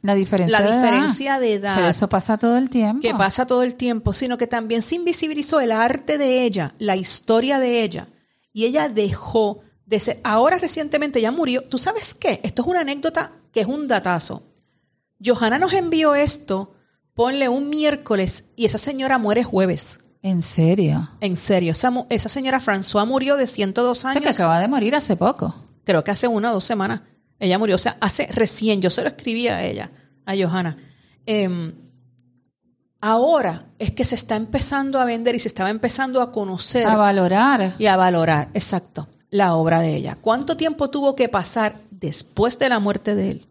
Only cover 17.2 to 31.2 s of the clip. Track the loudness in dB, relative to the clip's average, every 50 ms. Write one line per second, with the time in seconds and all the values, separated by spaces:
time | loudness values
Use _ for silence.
17.2 | -2 0 0 0 0 0 0 -2 -2 -4 -4 0 0 0 0 -2 -2 -2 -2 0
18.2 | 0 -2 -4 -6 -10 _ _ -2 0 0 0 0 -4 -4 -4 -4 -2 0 0 0
19.2 | 2 2 2 0 0 0 0 0 2 2 0 -2 -4 -6 -6 -10 _ _ _ _
20.2 | -4 -2 -2 0 0 -2 0 2 4 4 4 4 2 2 2 0 -2 -6 -8 -6
21.2 | -4 -2 -2 -2 0 2 2 2 2 0 0 0 0 0 0 -2 -4 -2 -2 -2
22.2 | -2 -2 -2 -2 -2 -2 -2 -2 0 0 -2 0 -2 0 0 0 0 2 0 0
23.2 | 2 2 2 2 0 -2 -2 -2 -2 -2 0 0 0 0 0 0 -2 0 -2 0
24.2 | 0 0 2 2 2 4 4 2 2 2 0 0 0 2 0 0 0 0 0 2
25.2 | 2 0 0 0 -4 -6 -6 -10 -18 -20 _ _ _ 0 2 2 2 0 -2 0
26.2 | 0 0 0 0 0 0 0 0 0 0 -2 -2 -2 -4 -4 -6 -10 _ _ _
27.2 | _ _ _ _ 0 0 2 2 2 2 2 2 2 -2 -2 -2 -2 -2 0 -2
28.2 | -4 -4 0 0 0 0 0 0 0 0 0 2 2 0 0 0 -2 -4 -6 -6
29.2 | -6 -6 -4 -2 -2 -2 -2 -2 -4 -6 -6 -8 -10 -12 -14 _ _ _ _ _
30.2 | _ -6 -2 -2 0 0 0 -2 -4 -4 -6 -10 -16 -20 -20 _ _ _ _ _